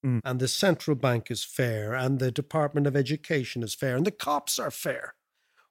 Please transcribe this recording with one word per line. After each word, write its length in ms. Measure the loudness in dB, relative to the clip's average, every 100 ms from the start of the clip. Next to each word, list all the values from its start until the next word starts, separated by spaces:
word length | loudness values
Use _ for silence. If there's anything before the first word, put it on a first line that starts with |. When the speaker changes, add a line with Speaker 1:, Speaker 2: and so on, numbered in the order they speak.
| -2
Speaker 1:
Mm. 160 | 0
Speaker 2:
and 160 | 0 -2
the 80 | 0
central 480 | 2 4 4 2 2
bank 360 | 2 2 0
is 120 | -6
fair, 520 | -4 0 0 0 -2 0
and 240 | 0 2
the 100 | 0
Department 540 | -2 -2 0 0 2 2
of 100 | 2
Education 680 | 2 -2 -2 -2 -2 -4
is 100 | -4
fair, 220 | -2 0 2
and 80 | 0
the 60 |
cops 480 | -2 0 0 0 -4
are 100 | -4
fair, 460 | -4 -4 -4 -8 -16 _ _ _ _ _